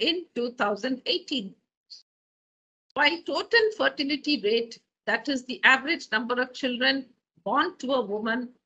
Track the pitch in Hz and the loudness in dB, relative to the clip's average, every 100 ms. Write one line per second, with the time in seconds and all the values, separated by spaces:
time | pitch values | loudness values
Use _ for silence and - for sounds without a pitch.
0 | 262 349 339 - 240 240 208 202 254 262 | -2 -2 -4 -4 -4 0 -2 0 -2 -4
1 | - 359 - 269 196 - _ _ _ - | -2 -4 -2 -6 -6 -10 _ _ _ -20
2 | _ _ _ _ _ _ _ _ _ - | _ _ _ _ _ _ _ _ _ 2
3 | 294 339 - 311 415 466 440 - - - | 2 2 -2 -4 2 4 4 4 0 2
4 | 277 294 302 285 202 233 233 - _ _ | -2 -2 0 0 2 0 0 -8 _ _
5 | - 220 285 269 254 202 220 262 269 330 | -2 -2 0 -4 -4 2 4 4 2 -4
6 | - 220 233 247 254 - 262 240 269 269 | -2 -4 -2 -2 -2 -2 -4 0 0 0
7 | 254 _ _ _ 220 269 349 - 254 269 | -4 _ _ _ -2 0 0 -4 -2 -2
8 | 202 214 220 240 240 - | 0 -4 -2 -2 -4 -12